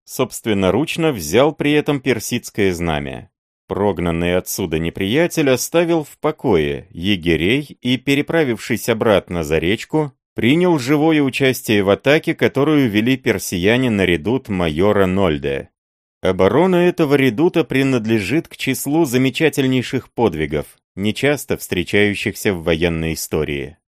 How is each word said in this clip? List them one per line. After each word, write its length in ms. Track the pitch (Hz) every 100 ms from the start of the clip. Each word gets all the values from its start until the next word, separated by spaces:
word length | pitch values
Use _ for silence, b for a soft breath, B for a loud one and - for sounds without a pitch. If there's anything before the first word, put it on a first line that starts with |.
| -
собственноручно 1080 | - 127 - 117 101 95 98 165 - 160
взял 420 | 117 76 98 147
при 180 | 151 147
этом 280 | 147 147 143
персидское 760 | 131 113 - 120 - - 98
знамя. 580 | 85 85 76 69 62 - _ _ _ -
Прогнанный 680 | 92 104 82 87 82 87 90
отсюда 440 | - - 92 80
неприятель 680 | 82 - 98 135 170 165 147
оставил 540 | 127 - 165 170 165
в 140 | 147 -
покое 680 | 156 151 143 87 73 69 -
егерей 880 | - 92 101 80 80 87 135 143 -
и, 160 | 123 127
переправившись 920 | 135 139 143 165 143 110 - 113 -
обратно 540 | 110 113 95 - 87
за 160 | 76 78
речку, 540 | 82 113 - 156 151 - _
принял 460 | - 113 156 180 160
живое 420 | 120 151 156 156
участие 640 | 139 - 135 123 - 104
в 60 | 98
атаке, 440 | 98 131 156 165
которую 560 | 156 117 - 143 151 127
вели 260 | 101 113 131
персияне 760 | 127 98 - 90 92 120 127
на 160 | 104 90
редут 440 | 85 82 131 -
майора 560 | 95 85 76 101 101 92
Нольде. 640 | 95 95 73 69 69 - _ _ _ _ _
Оборона 560 | 90 92 95 120 190 175 175
этого 280 | 175 151 143
редута 480 | 131 107 175 170
принадлежит 840 | 151 131 135 127 107 113 95 147 -
к 100 | -
числу 480 | - 127 139 156 156
замечательнейших 1080 | 123 131 127 160 147 131 131 113 - -
подвигов, 520 | - 113 78 76 73 - _ _ -
нечасто 600 | 104 104 139 143 - 85
встречающихся 1000 | - 90 82 101 104 98 107 92 113
в 100 | 90
военной 500 | 80 82 85 82 80
истории. 640 | 80 - 85 76 71 67 - _